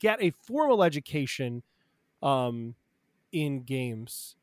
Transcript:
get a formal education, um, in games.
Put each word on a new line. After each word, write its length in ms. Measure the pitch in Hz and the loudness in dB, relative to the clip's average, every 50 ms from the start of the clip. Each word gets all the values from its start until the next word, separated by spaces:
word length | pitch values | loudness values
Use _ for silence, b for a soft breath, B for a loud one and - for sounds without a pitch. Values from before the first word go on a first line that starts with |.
get 220 | - 214 214 - | 0 0 2 4
a 80 | 202 170 | 2 0
formal 520 | - _ _ - 240 302 311 277 247 202 | 0 _ _ -4 0 2 4 4 6 6
education, 800 | 180 170 143 147 - - 151 151 139 123 - - 131 120 120 120 - _ _ _ _ _ _ _ _ _ _ - | 6 4 4 0 -6 -4 -4 -2 -2 -2 -4 -4 -4 -4 -4 -8 -10 _ _ _ _ _ _ _ _ _ _ -2
um, 520 | - 139 139 131 123 120 117 117 117 117 117 _ _ _ _ _ _ _ _ _ _ - | 0 2 2 2 2 0 -2 -4 -8 -10 -12 _ _ _ _ _ _ _ _ _ _ -6
in 320 | - 160 151 143 139 131 123 | -2 -2 0 0 -2 -4 -4
games. 680 | 123 135 131 127 120 113 110 117 - - - - - - _ | -4 -4 -2 -2 -4 -6 -8 -10 -12 -12 -14 -14 -16 -18 _